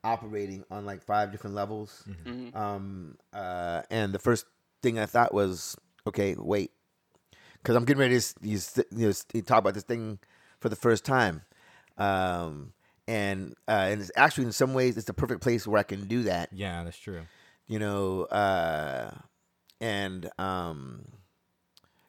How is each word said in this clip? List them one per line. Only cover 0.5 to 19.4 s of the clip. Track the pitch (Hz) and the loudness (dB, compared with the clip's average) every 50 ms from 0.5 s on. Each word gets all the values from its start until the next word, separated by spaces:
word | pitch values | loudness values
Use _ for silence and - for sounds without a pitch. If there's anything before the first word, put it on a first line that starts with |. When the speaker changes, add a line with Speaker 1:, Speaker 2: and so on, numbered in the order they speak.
| 95 95 - _ | -6 -10 -12 _
Speaker 1:
on, | 92 104 101 | -10 -8 -8
like, | 101 98 92 _ | -8 -8 -10 _
five | - 104 104 104 98 | 0 2 2 2 0
different | 98 101 - 104 98 | -4 -10 -8 -6 -4
levels. | 104 101 101 110 107 107 104 - - - 104 | -4 -4 -4 -4 -8 -10 -12 -14 -18 -14 -14
Speaker 2:
Mm-hmm. | 95 85 80 120 | -14 -12 -10 -10
Speaker 3:
Mm-hmm. | 120 123 127 120 120 | -10 -10 -10 -10 -6
Speaker 1:
Um, | 110 104 104 104 98 98 98 98 92 87 76 - _ _ _ | -4 -4 -4 -4 -6 -6 -8 -10 -10 -12 -14 -16 _ _ _
uh, | - 104 95 92 90 90 87 87 85 82 - _ | -12 -8 -6 -6 -4 -4 -2 -2 -2 -4 -4 _
and | - 113 107 98 95 | -2 0 0 0 -2
the | 95 | 0
first | - 123 120 110 - _ _ _ _ _ _ _ | 2 2 2 2 0 _ _ _ _ _ _ _
thing | - 123 113 113 | 0 0 2 0
I | 107 | -2
thought | - - 123 120 - - | 2 4 4 4 6 4
was, | 101 101 95 92 85 - - - - _ _ _ _ _ | 2 2 2 0 -4 -8 -10 -12 -14 _ _ _ _ _
"Okay, | 107 101 - 101 98 90 | -6 -2 0 0 0 0
wait," | - 50 76 104 104 95 - _ _ _ _ _ _ _ _ _ _ _ _ - - - - - _ _ | -2 0 0 0 0 0 -2 _ _ _ _ _ _ _ _ _ _ _ _ -20 -20 -20 -20 -20 _ _
'cause | - 117 | 4 4
I'm | 120 120 | 4 6
getting | 127 143 135 | 4 4 6
ready | 135 123 127 | 6 6 6
to | |
s-, | 120 113 - - - | 4 2 0 -8 -8
you | - 107 107 | -4 -2 -2
s-, | 98 87 - - 127 - - | -2 -2 -2 0 0 0 0
you | 98 113 113 | 2 2 4
know, | 104 | 4
s-, | 98 - - _ - 113 95 | 4 2 -4 _ -6 -6 0
talk | - 123 113 | 4 4 6
about | 101 - 98 | 6 4 0
this | 104 98 | 0 -4
thing | - 120 117 113 110 104 95 - _ _ _ _ _ _ _ | -4 -6 -4 -4 -8 -10 -10 -14 _ _ _ _ _ _ _
for | - 113 | -4 -4
the | 110 | -4
first | - - 123 113 104 - | 2 4 4 4 4 4
time. | - 135 127 117 98 82 73 - _ _ _ _ - - - _ _ _ | 2 4 6 4 4 2 -2 -10 _ _ _ _ -20 -20 -20 _ _ _
Um, | - 101 101 98 92 92 92 90 87 85 80 76 73 71 - - _ _ _ _ _ _ | 0 2 2 4 2 2 2 0 -2 -4 -4 -6 -10 -12 -14 -18 _ _ _ _ _ _
and, | - 113 107 101 101 98 95 95 69 58 _ _ | -4 -2 0 0 0 -2 -4 -6 -10 -12 _ _
uh, | - 110 101 95 95 | 2 2 4 4 2
and | 104 107 | 0 -2
it's | 101 87 - | -4 -4 4
actually, | - 139 160 - - 131 | 4 4 6 6 0 -2
in | 117 | -2
some | 104 - 131 131 131 | 2 2 2 2 4
ways, | 131 127 127 113 | 2 2 2 2
it's | 113 107 | 0 -6
the | - 101 | -8 -4
perfect | - 139 117 120 - | -4 -2 -2 -2 -2
place | - 127 117 113 - | 0 0 0 0 0
where | 107 104 104 | 2 2 2
I | 101 | 2
can | - 98 98 101 | 2 -4 -8 -4
do | 98 117 123 117 | -2 -2 0 0
that. | 101 90 87 85 - | 0 0 0 -2 -4
Speaker 2:
Yeah, | 98 92 101 95 87 85 85 | -8 -8 -6 -6 -6 -6 -8
that's | 85 - | -8 -12
true. | - - 104 95 85 82 82 _ - - - _ _ _ | -12 -12 -12 -10 -10 -12 -14 _ -20 -20 -20 _ _ _
Speaker 1:
You | - 113 107 | -6 -4 -2
know, | 107 104 101 101 98 95 92 95 87 | -2 0 0 0 0 0 0 -2 -2
uh, | - - 104 101 98 95 90 82 82 80 76 76 71 67 62 57 50 - - - _ _ _ | 0 2 2 4 4 4 2 2 0 0 -2 -2 -4 -4 -6 -6 -8 -10 -14 -20 _ _ _